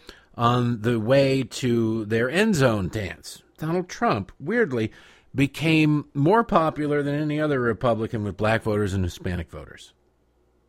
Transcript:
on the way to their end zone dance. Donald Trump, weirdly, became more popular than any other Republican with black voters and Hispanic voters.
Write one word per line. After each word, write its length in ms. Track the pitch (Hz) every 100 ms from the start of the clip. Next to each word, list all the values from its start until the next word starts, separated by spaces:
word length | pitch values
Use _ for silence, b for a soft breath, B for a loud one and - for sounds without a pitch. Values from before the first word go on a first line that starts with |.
| B B B -
on 460 | 117 123 120 120
the 180 | 110 117
way 420 | 107 139 135 135
to 640 | 123 - 127 117 113 113
their 260 | 104 113 127
end 240 | 165 220
zone 340 | 180 135 110 87
dance. 520 | 110 92 82 - - _ -
Donald 300 | 156 175 180
Trump, 420 | - 240 123 95 -
weirdly, 540 | 139 233 214 123 110 b b b b
became 680 | 120 139 - 151 160 151 147 139
more 300 | 143 147 220
popular 580 | 226 190 160 147 147 147
than 140 | 143 143
any 240 | 151 147
other 180 | 151 135
Republican 640 | 120 110 131 110 110 113
with 140 | 104 87
black 260 | 107 113
voters 320 | 113 104 104
and 80 | 95
Hispanic 480 | 90 - 95 87 80
voters. 440 | 76 71 - - _ _ _ _ _ _ _